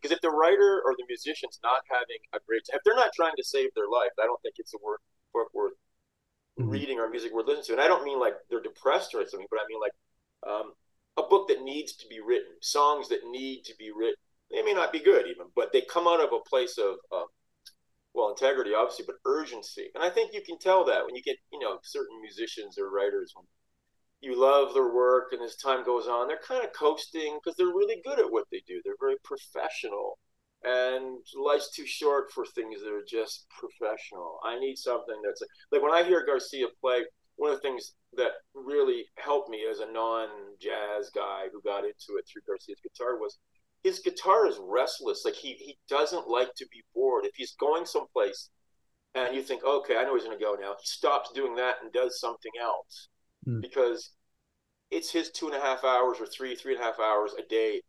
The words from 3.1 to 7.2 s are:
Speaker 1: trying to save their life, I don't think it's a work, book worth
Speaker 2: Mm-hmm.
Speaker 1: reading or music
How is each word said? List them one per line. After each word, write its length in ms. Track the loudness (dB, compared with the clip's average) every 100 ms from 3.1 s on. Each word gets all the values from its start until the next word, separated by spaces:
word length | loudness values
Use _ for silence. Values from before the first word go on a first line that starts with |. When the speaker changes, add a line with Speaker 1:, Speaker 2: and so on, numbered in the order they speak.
Speaker 1:
trying 220 | 2 0 0
to 80 |
save 260 | -2 0 0
their 140 | 0 0
life, 220 | 2 2 2
I 60 | 0
don't 140 | 0
think 140 | -6 -10
it's 160 | -12
a 40 | -10
work, 180 | -8 -8 _ _ _
book 160 | -4 -2
worth 180 | -2 -4 -4 _ _ _ _ _ _ _ -4
Speaker 2:
Mm-hmm. 120 | -2
Speaker 1:
reading 300 | -2 -4 -2
or 80 | -2
music 240 | -4